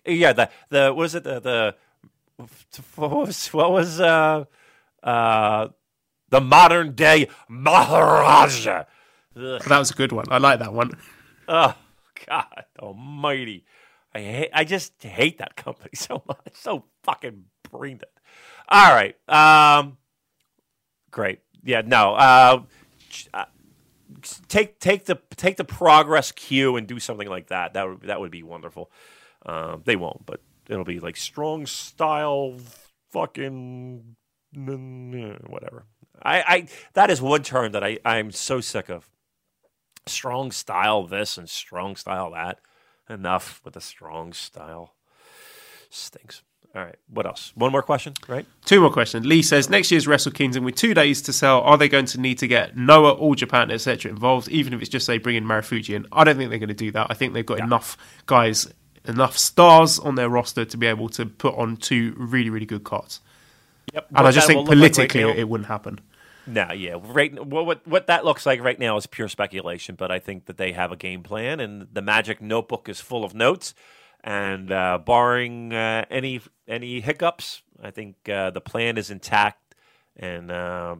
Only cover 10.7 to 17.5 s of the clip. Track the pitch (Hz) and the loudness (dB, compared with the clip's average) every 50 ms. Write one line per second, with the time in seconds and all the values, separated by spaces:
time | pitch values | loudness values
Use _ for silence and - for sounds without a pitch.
10.7 | 104 117 120 123 - - - - _ _ _ _ _ _ _ - 165 165 165 123 | -6 -4 -4 -4 -6 -12 -20 -20 _ _ _ _ _ _ _ -4 0 0 0 0
11.7 | - - _ _ _ _ _ _ _ - - - 143 160 - - - - - _ | 0 -4 _ _ _ _ _ _ _ -20 -12 -10 -8 -8 -8 -10 -14 -20 -20 _
12.7 | _ - - 104 98 101 123 139 147 147 143 151 143 135 127 113 104 90 - _ | _ -20 -20 -18 -18 -18 -18 -18 -12 -8 -6 -6 -4 -6 -8 -10 -14 -18 -20 _
13.7 | _ _ _ _ _ _ _ _ - 110 104 101 110 127 156 - - 156 160 156 | _ _ _ _ _ _ _ _ -16 -14 -14 -12 -10 -8 -8 -6 -4 -4 -2 -2
14.7 | 185 190 - - _ _ - 117 95 95 123 160 165 - - - - - - - | -4 -6 -8 -10 _ _ -20 -12 -4 -2 -2 -2 -2 -6 -12 -16 -16 -16 -16 -16
15.7 | - - - - - - - - - - - - 143 - _ - - - - 247 | -16 -16 -20 -20 -16 -14 -12 -12 -12 -12 -12 -14 -14 -14 _ -20 -20 -16 -12 -10
16.7 | 214 143 - _ _ _ _ - 156 - - 127 107 101 90 _ | -10 -10 -12 _ _ _ _ -8 -8 -8 -10 -16 -18 -20 _ _